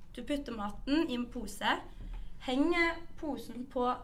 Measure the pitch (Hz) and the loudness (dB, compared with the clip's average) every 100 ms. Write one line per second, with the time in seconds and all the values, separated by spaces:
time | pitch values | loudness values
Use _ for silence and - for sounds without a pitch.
0 | - - 233 285 277 226 202 - - 302 | -12 -8 -2 -2 -2 -4 -4 -4 2 4
1 | 320 247 240 247 202 - 208 330 - - | 4 2 -2 -4 -6 -2 2 2 0 -10
2 | - - - - - 254 320 349 339 339 | -8 -6 -6 -6 0 4 6 6 4 2
3 | - - 311 240 - 233 247 254 247 247 | -4 -4 -4 -4 -4 -8 -4 2 2 2